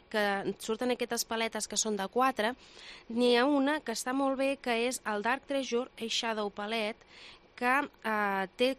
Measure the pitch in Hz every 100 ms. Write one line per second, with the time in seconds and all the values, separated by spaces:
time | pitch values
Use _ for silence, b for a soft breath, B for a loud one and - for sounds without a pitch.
0 | - 214 208 196 190 196 - 220 247 240
1 | 240 233 - 226 226 214 - 214 220 202
2 | 190 240 262 254 214 254 B B B B
3 | - 233 247 240 262 285 269 302 - 226
4 | 254 262 269 262 269 277 247 226 240 247
5 | - 208 214 262 - 277 254 233 254 -
6 | 226 - 233 214 208 202 208 226 214 -
7 | - B B B - - 247 269 285 -
8 | 226 214 208 196 190 - 247